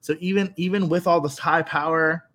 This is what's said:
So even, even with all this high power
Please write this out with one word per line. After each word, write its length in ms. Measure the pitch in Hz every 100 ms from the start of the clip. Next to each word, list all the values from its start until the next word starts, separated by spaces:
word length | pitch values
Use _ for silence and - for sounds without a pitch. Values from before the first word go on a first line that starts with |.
So 140 | - 156
even, 320 | 180 196 196 -
even 340 | 180 202 180
with 160 | 175 180
all 160 | 170
this 160 | 147 139
high 240 | - 160
power 640 | 160 156 156 160 160 165 _